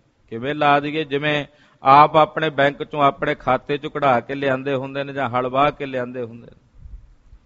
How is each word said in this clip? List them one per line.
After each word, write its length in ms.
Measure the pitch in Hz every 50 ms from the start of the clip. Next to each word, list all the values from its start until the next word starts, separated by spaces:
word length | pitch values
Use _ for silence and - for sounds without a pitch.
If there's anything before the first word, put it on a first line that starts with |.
| _ _ _ _ _ -
ਕਿਵੇਂ 240 | 113 113 120 139 147
ਲਾ 260 | 151 151 143 143 143
ਦਈਏ, 240 | 143 147 147 160 156
ਜਿਵੇਂ 400 | 135 139 139 147 151 147 147 139 - _ _ _ _ _ _ -
ਆਪ 320 | 135 135 143 151 151 151
ਆਪਣੇ 340 | 160 151 151 - 160 160 156
ਬੈਂਕ 320 | 143 139 139 143 143 -
ਚੋਂ, 200 | 139 - - 151
ਆਪਣੇ 320 | 143 139 135 - 151 147 147
ਖਾਤੇ 440 | - - 135 127 127 - - 147 143
ਚੋਂ 120 | 143 151
ਕਢਾ 300 | - 151 143 139 123 120
ਕੇ 140 | 117 - 139
ਲਿਆਂਦੇ 400 | 139 139 139 131 131 131 139 139
ਹੁੰਦੇ 300 | 127 135 135 135 143 139
ਨੇ 80 | 139
ਜਾਂ 160 | 135 139 135 120
ਹਲ 200 | 120 127 127 127
ਵਾਹ 220 | 127 135 143 147
ਕੇ 160 | 143 - 143
ਲਿਆਂਦੇ 360 | 135 131 127 123 123 123 127
ਹੁੰਦੇ 240 | 120 113 117 117 120
ਨੇ। 420 | - - _ _ _ _ - - - - - - - - _ _ - - - _